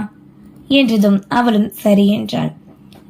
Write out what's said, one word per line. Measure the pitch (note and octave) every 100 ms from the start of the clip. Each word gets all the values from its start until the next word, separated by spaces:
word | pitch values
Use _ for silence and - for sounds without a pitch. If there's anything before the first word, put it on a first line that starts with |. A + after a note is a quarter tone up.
| G#3 - - - - - -
என்றதும் | C#4 B3+ A3 G3+ G3 -
அவளும் | A#3+ A#3+ G#3+ G#3+
சரி | - G#3+ G3+ G3+
என்றாள். | A3 G#3+ - A#2 - - - - - -